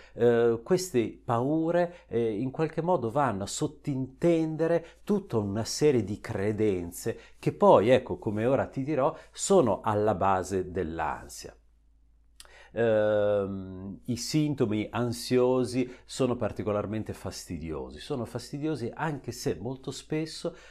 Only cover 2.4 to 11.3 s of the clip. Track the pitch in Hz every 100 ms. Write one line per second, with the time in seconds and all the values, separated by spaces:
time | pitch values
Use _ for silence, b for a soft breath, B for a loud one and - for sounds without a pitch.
2.4 | 131 135 160 165 165 180 113 127 135 98
3.4 | 95 - 151 - 151 131 131 - 170 165
4.4 | 160 156 160 165 165 B - 202 202 117
5.4 | 104 101 110 - 151 127 98 104 - 104
6.4 | 101 104 107 90 87 - 113 - B B
7.4 | 147 - 202 131 107 123 - - 113 104
8.4 | 117 131 92 135 135 143 147 151 B -
9.4 | - 196 120 92 110 104 107 92 95 95
10.4 | 90 95 90 90 80 82 78 65 -